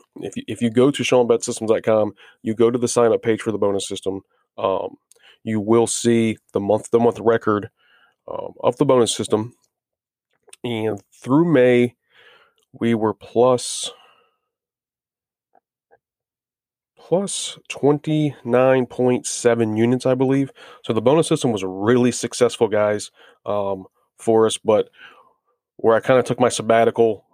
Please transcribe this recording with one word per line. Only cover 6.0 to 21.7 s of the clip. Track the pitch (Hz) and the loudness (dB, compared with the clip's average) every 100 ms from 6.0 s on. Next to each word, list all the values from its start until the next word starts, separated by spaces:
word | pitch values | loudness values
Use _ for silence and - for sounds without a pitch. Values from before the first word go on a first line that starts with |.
| 120 117 113 104 _ | 0 2 0 -4 _
the | 104 | -6
month, | 101 107 - | 0 -2 2
the | 117 | 2
month | 117 101 | 2 0
record, | 104 113 - 104 104 _ _ _ _ _ - | 0 0 0 -4 -4 _ _ _ _ _ -16
um, | - - - | -14 -14 -6
of | - 123 | -4 0
the | 143 | 2
bonus | 131 110 | 2 2
system. | - 107 107 113 - _ _ _ _ _ _ _ _ _ _ | -2 -4 -4 -4 -12 _ _ _ _ _ _ _ _ _ _
And | 123 113 110 101 _ | -8 -4 -4 -6 _
through | _ - 139 170 | _ -2 2 4
May, | 143 123 123 123 _ _ _ _ _ _ _ _ | 4 4 4 2 _ _ _ _ _ _ _ _
we | - 117 117 | -6 -2 0
were | 107 | -2
plus, | 101 - 113 123 123 - - - - _ _ _ _ _ _ _ _ _ _ _ _ _ _ _ _ _ _ _ _ _ _ _ _ _ _ _ _ _ _ | -4 -6 2 2 2 -4 -10 -12 -14 _ _ _ _ _ _ _ _ _ _ _ _ _ _ _ _ _ _ _ _ _ _ _ _ _ _ _ _ _ _
plus | - 170 196 - - - - | -4 -4 -4 -8 -10 -14 -16
twenty-nine | - 131 147 - 156 151 135 120 123 131 131 120 | -2 0 0 -2 -2 -2 -4 -2 2 4 2 0
point | - 127 123 - | -2 0 0 -4
seven | - 120 117 113 107 | -2 0 0 0 0
units, | 117 127 131 | 0 0 0
I | 127 | 0
believe. | 131 135 135 - - - | 0 0 -2 -8 -20 -16
So | - | -6
the | 110 | -2
bonus | 110 156 160 | 2 2 0
system | 156 135 | -2 -2
was | 107 | -4
really | 92 | -6